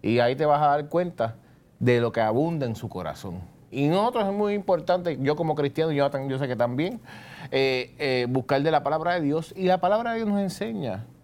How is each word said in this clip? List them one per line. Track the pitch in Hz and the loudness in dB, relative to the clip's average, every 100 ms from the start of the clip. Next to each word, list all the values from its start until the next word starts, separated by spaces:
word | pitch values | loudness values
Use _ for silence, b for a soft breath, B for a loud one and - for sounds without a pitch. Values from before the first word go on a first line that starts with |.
Y | 101 120 | 2 2
ahí | 120 135 | 2 2
te | 151 | 2
vas | 147 | 4
a | 151 | 4
dar | 147 147 | 2 0
cuenta | 170 180 - 113 117 b b b _ | -2 -2 -2 -4 -4 b b b _
de | 120 120 | 4 4
lo | 117 | 2
que | 117 | 2
abunda | 110 117 160 165 127 | 2 2 0 -2 -4
en | 110 | -6
su | 117 | -8
corazón. | 92 80 - 98 90 87 - - | -8 -8 -8 -10 -10 -12 -20 -10
Y | 131 143 | 0 2
nosotros | 180 226 247 196 | 2 2 0 -2
es | |
muy | 202 208 | 0 -2
importante, | 208 196 175 156 180 175 131 | -2 0 0 2 2 0 0
yo | 139 151 | 0 0
como | 160 151 | 0 0
cristiano, | 143 - 160 | 0 0 0
yo, | 143 139 139 135 | 2 0 0 -4
yo | 131 | -4
sé | 135 | -2
que | 117 | 0
también, | 120 127 170 240 B B B B 143 | 0 0 -2 -4 B B B B -2
eh, | 135 135 131 - - | 2 2 2 -4 -4
eh, | 147 127 123 | 0 0 0
buscar | 131 120 139 | -2 2 2
de | 151 | 4
la | 156 | 2
palabra | 143 156 165 180 | 2 -2 0 0
de | |
Dios. | 147 156 156 - | 0 -2 -4 -2
Y | |
la | 185 180 | 2 4
palabra | 180 214 233 | 4 2 0
de | 226 | -2
Dios | 214 | 0
nos | 202 | 0
enseña | 196 196 214 214 131 95 117 - | -2 -4 -6 -4 -4 -6 -10 -18